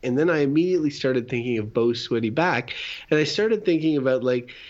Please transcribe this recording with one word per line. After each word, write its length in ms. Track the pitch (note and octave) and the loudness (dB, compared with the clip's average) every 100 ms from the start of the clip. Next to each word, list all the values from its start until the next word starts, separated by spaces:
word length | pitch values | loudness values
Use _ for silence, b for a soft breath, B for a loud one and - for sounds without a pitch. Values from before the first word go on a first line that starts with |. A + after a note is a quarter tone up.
And 140 | B2+ B2+ | -2 2
then 120 | E3+ | 2
I 100 | D#3 | 2
immediately 500 | C#3+ D3+ F3+ F3+ D3+ | 2 2 2 2 0
started 400 | - C3+ B2+ A2+ | 0 0 0 -2
thinking 280 | A#2+ A#2+ A2+ | -4 -2 -2
of 160 | G#2+ | -2
Bo's 280 | A#2+ A#2 A#2 | 0 2 0
sweaty 280 | - A#2 A2+ | -2 -2 0
back, 440 | C3 F3+ B2+ - - B B B | 0 0 0 -4 -10 B B B
and 80 | D3+ | 0
I 60 | |
started 400 | D3 - A3 G#3+ | 0 0 0 0
thinking 320 | F#3+ D#3+ D#3+ D3 | 0 0 2 2
about, 260 | C3 C3 | 2 2
like, 300 | B2 B2 B2 B | 2 -2 -4 B